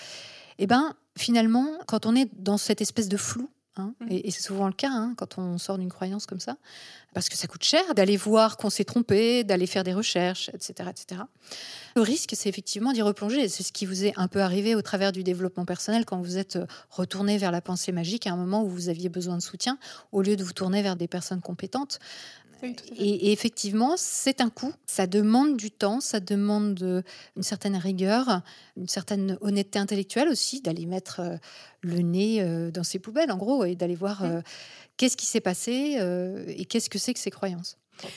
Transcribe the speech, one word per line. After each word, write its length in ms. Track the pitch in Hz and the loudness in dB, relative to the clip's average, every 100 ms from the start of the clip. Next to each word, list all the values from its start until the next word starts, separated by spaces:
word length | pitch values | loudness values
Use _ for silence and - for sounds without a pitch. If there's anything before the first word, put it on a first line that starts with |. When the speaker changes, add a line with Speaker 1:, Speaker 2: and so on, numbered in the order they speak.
| - - - - - - | -16 -16 -18 -20 -14 -2
Speaker 1:
Eh 80 | 196 | 4
ben, 260 | 247 311 - _ - | 6 4 -2 _ -4
finalement, 500 | - 233 226 233 285 320 - | 2 4 6 4 2 -2 -2
quand 180 | 214 220 | 0 4
on 100 | 240 | 4
est 140 | 254 - | 4 0
dans 180 | 190 202 | 0 2
cette 240 | - 214 | 2 0
espèce 280 | 208 - 202 | 0 0 0
de 80 | 202 | 0
flou, 320 | - 233 277 _ _ - | -2 -4 -8 _ _ -10
hein, 160 | 196 247 | -10 -8
Speaker 2:
Mhm. 60 | 233 | -4
Speaker 1:
et, 160 | 185 202 | -4 -2
et 40 | |
c'est 120 | - | -4
souvent 240 | - 196 196 | -4 -2 -2
le 60 | |
cas, 160 | 190 277 | 0 -2
hein, 220 | 247 226 233 | 0 -2 -4
quand 200 | - - | -8 -6
on 200 | 180 175 | -4 -4
sort 200 | - 196 | -4 -4
d'une 120 | 180 | -4
croyance 360 | - 185 208 - | -4 -6 -6 -6
comme 140 | 185 | -8
ça, 160 | - 269 - - - - - | -8 -10 -12 -20 -20 -20 -10
parce 140 | 185 - | -4 -4
que 60 | - | -4
ça 100 | - | -6
coûte 160 | - | -2
cher 300 | - 311 370 208 | 2 4 4 4
d'aller 200 | 190 202 | 6 4
voir 380 | 214 220 220 - | 6 6 6 4
qu'on 120 | 208 | -2
s'est 140 | - 196 | 0 0
trompé, 580 | 240 233 202 233 247 | 0 4 4 6 4
d'aller 220 | 208 185 180 | 4 2 2
faire 160 | 196 | 0
des 100 | 185 | 0
recherches, 560 | 185 226 175 180 185 - | 0 0 2 2 0 -6
et 80 | 185 | -8
cetera, 320 | - 185 180 | -10 -8 -10
et 20 | 180 | -10
cetera. 320 | - 185 - _ - - - - - 240 | -12 -12 -12 _ -16 -14 -14 -16 -2 2
Le 60 | |
risque, 300 | 214 302 - 214 | 4 2 -2 -4
c'est 120 | 202 | -2
effectivement 440 | 196 - 202 240 | -4 -4 -2 0
d'y 80 | 240 | 2
replonger. 460 | 208 202 208 277 208 | 2 2 0 0 0
C'est 140 | - | -2
ce 80 | 190 | -6
qui 120 | - 190 | -6 -4
vous 200 | 190 202 | 0 0
est 80 | 190 | 0
un 100 | 185 | 0
peu 120 | 196 | 2
arrivé 340 | 185 185 208 220 | 2 2 2 2
au 60 | |
travers 300 | 196 196 196 | 0 0 2
du 120 | 185 | 2
développement 420 | 185 180 185 185 180 | 0 0 -2 -2 -4
personnel 400 | 180 - 226 226 | -4 0 0 2
quand 160 | 185 | -2
vous 160 | 175 185 | -2 -4
êtes, 180 | 190 180 | -4 -4
euh, 80 | 175 - - | -6 -10 -10
retourné 480 | - 180 190 202 208 | -6 -4 0 2 2
vers 140 | 190 | 2
la 100 | 175 | 0
pensée 300 | 180 180 - | -2 -4 -2
magique 360 | 180 170 226 202 | -2 -2 -2 -2
à 40 | |
un 40 | 180 | -2
moment 260 | 180 208 | 0 2
où 60 | 208 | 0
vous 180 | 180 175 | -2 -4
aviez 200 | 165 180 | -2 -4
besoin 260 | 180 180 175 | -4 -4 -4
de 40 | |
soutien, 360 | - - - 269 - - - | -6 -4 -4 -4 -8 -20 -4
au 100 | 196 | 0
lieu 140 | 196 208 | 2 2
de 60 | |
vous 100 | 185 | 0
tourner 280 | - 190 196 | -4 0 2
vers 140 | 202 175 | 2 0
des 100 | 170 | -4
personnes 320 | 180 - 185 | -4 -4 -6
compétentes. 580 | - 180 190 262 277 - - - - - - - | -6 -8 -6 -4 -4 -8 -12 -18 -18 -20 -20 -14
Speaker 2:
Oui, 120 | 254 - | -12 -12
tout 100 | - | -12
à 20 | 233 | -2
fait. 60 | |
Speaker 1:
Et, 60 | 202 202 202 | 0 2 4
et 40 | |
effectivement, 640 | 208 233 - 202 214 254 359 | 4 2 -2 -2 2 2 2
c'est 420 | - - 269 269 | 0 -2 0 2
un 100 | 233 | 0
coût. 220 | - 262 - - | -2 -8 -8 -4
Ça 200 | - 185 | 0 2
demande 500 | 202 208 240 294 254 | 4 6 6 6 2
du 120 | 208 | -2
temps, 280 | - 202 240 | -2 0 0
ça 200 | - 214 | -2 -2
demande, 600 | 180 202 208 208 208 185 | 0 0 2 2 0 0
euh, 180 | 185 180 185 - - - | 0 -2 -2 -10 -14 -8
une 80 | |
certaine 320 | 190 202 202 196 | -6 -2 -2 -2
rigueur, 680 | 180 185 190 226 262 185 - - - - | 0 0 2 4 4 0 -2 -14 -18 -10
une 100 | 180 | -6
certaine 500 | 196 - 202 190 185 | -4 -2 -2 0 -2
honnêteté 380 | 208 202 196 208 | 0 0 0 0
intellectuelle 500 | 196 202 196 226 320 | 0 0 0 2 2
aussi, 320 | 254 - 262 | 2 -2 -2
d'aller 240 | 247 165 165 | -2 -2 -4
mettre, 340 | 185 185 - | -6 -6 -8
euh, 160 | 175 170 - - - _ | -6 -8 -12 -20 -20 _
le 160 | 175 175 | -4 0
nez, 400 | 170 185 208 220 | 2 2 2 2
euh, 280 | 180 165 170 | 2 0 -2
dans 120 | 170 | -4
ses 160 | 165 190 | -4 -6
poubelles, 320 | 220 240 320 | -4 0 2
en 60 | 185 | 0
gros, 280 | 202 277 180 | 0 2 2
et 100 | 180 | 0
d'aller 200 | 175 170 | -2 -2
voir, 260 | 196 202 | -4 -2
Speaker 2:
Mm. 40 | 175 | -2
Speaker 1:
euh, 140 | 170 - - - - - - | -2 -6 -14 -18 -20 -16 0
qu'est-ce 200 | 254 - | 0 0
qui 80 | - | -2
s'est 160 | 226 | 0
passé, 560 | 190 180 - 254 294 277 | 0 -2 -2 -2 0 0
euh, 440 | 180 180 185 196 175 | 0 0 -2 -6 -8
et 180 | - 185 | -8 -4
qu'est-ce 260 | 226 - | -2 -2
que 80 | 196 | -4
c'est 160 | - 247 | -4 -4
que 40 | |
ces 120 | 196 | -6
croyances. 480 | - 196 175 180 - _ - 185 | -4 -6 -6 -10 -14 _ -18 -16